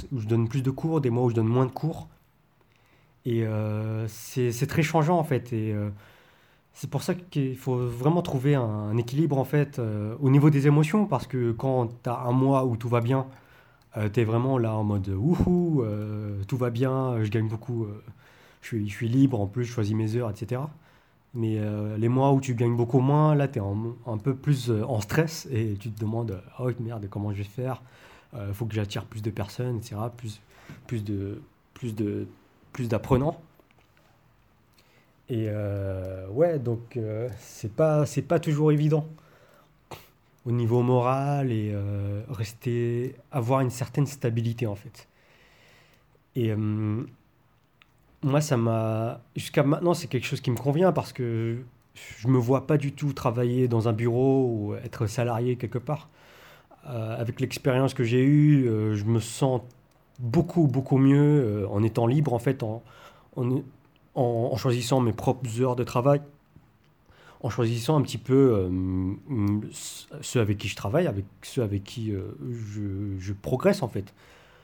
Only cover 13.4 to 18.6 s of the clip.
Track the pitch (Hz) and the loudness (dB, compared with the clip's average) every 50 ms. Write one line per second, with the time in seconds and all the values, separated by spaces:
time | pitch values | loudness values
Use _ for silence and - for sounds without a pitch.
13.4 | - _ - - _ _ _ _ _ _ - 110 107 104 101 123 113 107 113 117 | -20 _ -20 -20 _ _ _ _ _ _ -6 -2 -2 0 2 2 2 4 2 2
14.4 | 123 135 135 127 117 110 110 110 107 104 104 101 92 95 95 95 113 156 175 - | 2 2 2 2 2 0 0 0 0 0 0 0 0 -2 -2 0 2 2 2 4
15.4 | - 180 180 175 175 170 156 135 117 107 104 104 107 107 107 104 107 104 101 101 | 4 4 4 2 2 2 2 2 0 0 -2 -4 -4 -6 -6 -6 -6 -6 -6 -6
16.4 | 98 - 139 117 123 120 117 117 131 131 131 131 131 127 123 113 110 104 104 113 | -6 -4 -2 0 0 0 0 0 0 0 0 0 0 0 0 0 0 0 0 0
17.4 | 110 110 113 107 - - 120 113 113 104 104 107 - - - - - - - - | 0 -2 -4 -6 -6 -6 -6 -4 -4 -6 -8 -12 -16 -18 -20 -20 -20 -20 -20 -20
18.4 | - - - _ | -20 -20 -20 _